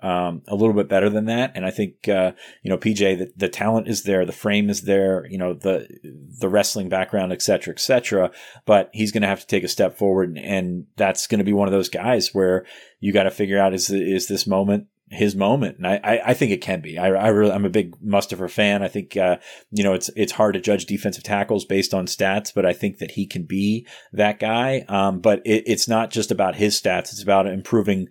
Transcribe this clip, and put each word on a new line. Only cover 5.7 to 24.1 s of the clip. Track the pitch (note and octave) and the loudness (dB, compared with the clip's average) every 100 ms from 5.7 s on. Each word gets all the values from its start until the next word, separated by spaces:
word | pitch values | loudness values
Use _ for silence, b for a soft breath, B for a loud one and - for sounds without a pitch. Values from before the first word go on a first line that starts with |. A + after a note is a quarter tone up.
| F2+ - - D2+ C#2+ C#2 - | -2 -4 -14 -20 -20 -20 -6
the | F#2+ | 0
wrestling | G#2 G2 A2 F#2 | 2 2 -2 -4
background, | F#2 F#2 G#2 F#2 | -2 -2 -2 -2
et | F2 | -2
cetera, | - F#2 - | 0 0 -2
et | E2 | -6
cetera. | - B2+ - G2+ F2+ B B B - | 0 0 2 0 0 B B B 4
But | G#2 F#2+ | 4 4
he's | G#2 G#2+ | -2 -2
gonna | G#2+ G2+ | 0 0
have | G2 | -2
to | - | -2
take | G2+ | -2
a | F2+ | -2
step | - F#2 - | 0 0 0
forward, | G2+ F#2+ F2+ | 0 2 0
and, | D#2 | -4
and | - G2 F2+ F2+ - - | -4 -2 -2 -6 -8 -2
that's | G2 F#2+ - | 0 0 -2
gonna | G#2+ | 0
be | G2 | 2
one | G2+ G2 | 2 2
of | |
those | G2 F2+ | 2 0
guys | F2 G#2+ A#2+ - | -2 0 0 0
where | G2 F#2 F#2 B B B B | 2 2 2 B B B B
you | G2+ | 0
gotta | G2 F#2+ | 2 2
figure | - G2+ G2 | 0 0 4
out, | G2 | 4
is, | F#2+ F2+ | 2 -2
is | G2 F2+ F#2+ - | -2 0 0 -2
this | G2 G2+ | -4 0
moment | F#2+ G2 G#2 - _ _ | 0 2 0 -2 _ _
his | - G#2 G2 | -2 -2 2
moment? | G2 C#3 G2+ - | 2 2 -2 -4
And | F2+ | -4
I, | G2+ | -2
I, | G#2 A2+ G#2 | 0 0 2
I | |
think | B2 C3 | 0 0
it | F#2+ | 0
can | - F#2 | -2 -6
be. | D#2 D#2+ | -6 -2
I, | F#2 | 0
I | F#2+ G#2+ | 2 4
really, | G#2 G#2 | 4 4
I'm | G2 G2+ | 2 0
a | |
big | G#2 F2 - | 0 -2 -6
Mustipher | G#2 G2+ - F#2 F2+ | -2 0 0 -4 -6
fan. | - G#2 G2+ | 0 2 2
I | F#2+ | -2
think, | G#2 F2+ G2 | -6 -6 -2
uh, | F#2 F2 B B B | 0 0 B B B
you | G#2 | 0
know, | G2 | 2
it's, | F#2 - - | 2 -2 -2
it's | G2 | -2
hard | - G#2+ F#2+ | 2 2 2
to | |
judge | G#2+ G2+ - | 0 -2 -2
defensive | G2+ G#2+ - | -4 -4 -6
tackles | - G2+ G2+ G#2 - | -4 -4 0 -2 0
based | G2 F#2+ | -2 0
on | F#2+ F2+ | -2 -4
stats, | - G2 G2+ - | -2 -2 -2 -2
but | G#2 F#2 | 0 0
I | |
think | F2 G2+ - | 0 -4 -6
that | E2 | -8
he | - F#2+ | -6 -6
can | G2 | -8
be | E2 F#2+ G2+ A2+ B B B | -6 -2 0 -2 B B B